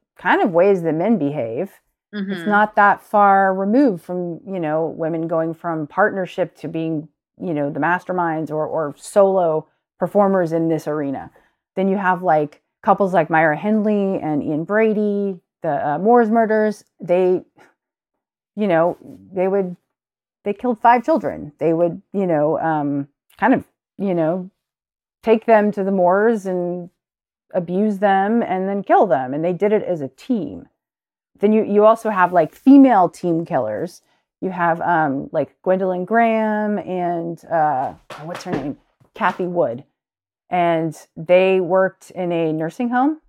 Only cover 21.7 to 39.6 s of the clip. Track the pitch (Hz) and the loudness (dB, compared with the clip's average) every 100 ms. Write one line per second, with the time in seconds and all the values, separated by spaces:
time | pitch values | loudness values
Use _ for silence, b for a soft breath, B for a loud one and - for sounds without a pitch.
21.7 | 165 175 185 - 196 185 151 147 156 160 | 2 0 -2 -8 -4 -2 0 0 0 -2
22.7 | 156 143 143 143 _ _ - 220 247 - | -2 -2 -4 -8 _ _ -2 0 0 -4
23.7 | _ _ - 196 175 160 185 185 _ _ | _ _ -8 -4 -2 -2 -2 -8 _ _
24.7 | _ _ _ _ _ - 220 - 220 208 | _ _ _ _ _ 0 2 4 4 4
25.7 | 202 190 196 175 190 220 226 190 180 175 | -2 -2 0 2 2 2 0 -4 -4 -4
26.7 | 180 175 _ _ _ _ _ _ 185 170 | -8 -12 _ _ _ _ _ _ -6 -4
27.7 | 185 214 190 202 196 196 233 - 185 190 | -2 -2 0 0 2 0 0 -2 -4 -4
28.7 | 202 190 359 214 143 127 143 170 175 202 | -4 2 2 4 0 -2 -4 -4 0 0
29.7 | 208 - 170 135 - - 233 156 87 - | 0 -2 -6 -8 -10 -6 -4 -6 -12 -18
30.7 | _ _ _ _ _ _ _ 208 214 185 | _ _ _ _ _ _ _ 0 2 2
31.7 | 202 214 226 220 196 175 180 156 - - | 4 4 4 0 0 2 2 0 2 6
32.7 | 277 269 240 170 - 180 165 165 156 110 | 8 8 6 2 0 -4 -4 -2 -4 -2
33.7 | 107 170 - _ _ _ _ 190 175 170 | -4 -8 -10 _ _ _ _ -8 -2 0
34.7 | 170 170 170 151 135 147 160 135 _ 185 | 0 0 0 0 -2 -4 -4 -6 _ -2
35.7 | 185 190 180 180 226 226 220 220 214 208 | 0 0 -4 -2 2 2 2 0 -2 -2
36.7 | 202 - 185 175 175 170 165 - 170 151 | -4 -4 -4 -4 -4 -6 -10 -4 0 0
37.7 | 131 131 78 - - 156 175 185 160 139 | 0 -4 -8 -18 -16 -14 -12 -8 -8 -8
38.7 | - _ _ _ - 196 - 180 175 | -10 _ _ _ -4 -4 -2 -4 -2